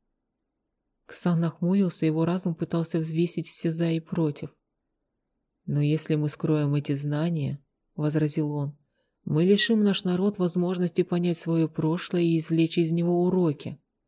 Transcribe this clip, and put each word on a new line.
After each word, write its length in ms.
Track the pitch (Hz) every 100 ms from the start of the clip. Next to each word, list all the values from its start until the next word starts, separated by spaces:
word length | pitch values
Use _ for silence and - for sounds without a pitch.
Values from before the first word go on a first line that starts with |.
| _ _ _ _ _ _ _ _ _ _ -
Ксан 340 | - 180 165
нахмурился, 680 | 165 - 175 196 185 - 160
его 200 | 156 170
разум 300 | 180 185 165
пытался 440 | 170 170 165 170
взвесить 480 | 160 160 170 - 160
все 240 | - 170
«за» 200 | 160 170
и 80 | 165
«против». 500 | 160 175 156 151 151 - _ _ _ _ _ _ _ _ _ _ -
«Но 160 | 143
если 340 | 147 156 - 156
мы 120 | 151
скроем 440 | - - 151 147 143
эти 180 | 143
знания», 680 | 139 147 147 165 165 135 139 - _ _ -
возразил 540 | 151 151 151 156 147
он, 260 | 147 143 - _ _ _ _ -
«мы 180 | 147
лишим 400 | 180 202 - 220
наш 220 | 202 190 185
народ 320 | 180 202 202
возможности 640 | 180 180 175 180 180 -
понять 360 | 175 175 175 165
свое 300 | 170 165 156
прошлое 540 | 160 160 170 - 180
и 160 | 170 165
извлечь 400 | 156 165 160 -
из 140 | 160
него 320 | 170 170 175
уроки. 540 | 180 185 170 143 - - _ _